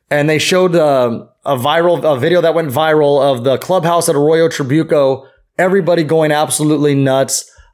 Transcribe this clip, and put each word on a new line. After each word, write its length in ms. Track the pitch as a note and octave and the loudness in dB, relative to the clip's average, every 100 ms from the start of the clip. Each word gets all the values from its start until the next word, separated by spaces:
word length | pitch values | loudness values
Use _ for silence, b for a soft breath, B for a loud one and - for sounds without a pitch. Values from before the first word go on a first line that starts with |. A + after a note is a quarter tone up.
| _ | _
And 180 | D3 D3+ | -2 0
they 80 | D3+ | 0
showed, 380 | - F#3 F#3 E3+ | 0 0 2 2
um, 520 | D3+ C3+ B2 G#2+ - _ C#3 | 2 2 0 -4 -12 _ -6
a 100 | C3 | -4
viral, 480 | C#3+ E3+ F3 D#3+ | -2 0 0 0
a 160 | D#3 C3 | 0 0
video 200 | D#3+ F3 | 0 0
that 120 | E3 | 0
went 160 | D#3+ D#3 | 0 -2
viral 480 | C3+ D#3 D#3 C#3+ C#3+ | -2 0 2 2 2
of 200 | C#3 B2 | 0 0
the 140 | C3 B2+ | -2 -2
clubhouse 500 | - F#3 E3 E3+ E3 | -2 -2 0 0 0
at 80 | C#3+ | 0
Arroyo 320 | D3+ D#3+ E3 | 2 2 0
Trabuco, 800 | - C3 D#3 D#3 D3+ C3+ B2+ B B _ - | -2 -2 -2 0 0 2 -2 B B _ -4
everybody 460 | F#3 G3 E3 E3+ | 0 0 0 0
going 280 | D3 D#3+ D3+ | 0 0 2
absolutely 640 | D3+ C#3+ - D3+ D3 D3 | 0 -2 -2 0 0 0
nuts. 560 | C#3 C3+ C3+ C3 - b b b | 0 0 0 -2 -4 b b b